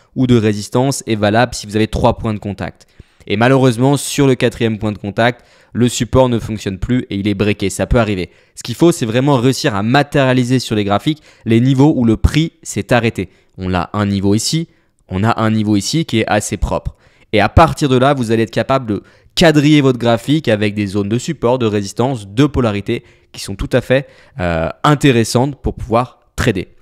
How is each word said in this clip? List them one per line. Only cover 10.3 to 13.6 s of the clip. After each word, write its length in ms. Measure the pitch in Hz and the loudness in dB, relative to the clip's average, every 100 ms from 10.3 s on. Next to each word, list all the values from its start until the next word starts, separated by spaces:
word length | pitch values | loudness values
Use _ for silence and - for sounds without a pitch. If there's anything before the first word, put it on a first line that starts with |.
| 127 120 127 | 2 2 0
sur 160 | - 107 | 0 -2
les 80 | |
graphiques 380 | 101 101 - 156 _ _ | 0 0 0 -4 _ _
les 160 | - 113 | 0 2
niveaux 320 | 127 135 147 143 | 4 4 4 4
où 80 | |
le 120 | 117 110 | 2 2
prix 360 | - 151 165 - | 2 2 -2 -4
s'est 300 | - - 98 | -10 -8 0
arrêté. 380 | 123 113 104 92 _ _ | 0 0 -2 -8 _ _
On 160 | - | -8